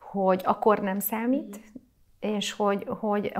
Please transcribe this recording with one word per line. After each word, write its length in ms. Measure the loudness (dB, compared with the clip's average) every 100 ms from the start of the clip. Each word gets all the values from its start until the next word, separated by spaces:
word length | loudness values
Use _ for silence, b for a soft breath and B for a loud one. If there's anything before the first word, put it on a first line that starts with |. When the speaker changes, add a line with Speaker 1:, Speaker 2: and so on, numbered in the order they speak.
| -10
Speaker 1:
hogy 300 | 0 2 2 2
akkor 340 | 2 4 4
nem 200 | 2 -2
számít, 600 | -4 -2 0 0 -2 -14 -18 -20 _ _ _ _
Speaker 2:
Mhm. 120 | -4 -2
Speaker 1:
és 160 | -4
hogy, 320 | 0 2 2 -2 -6
hogy, 320 | -2 0 -2 -4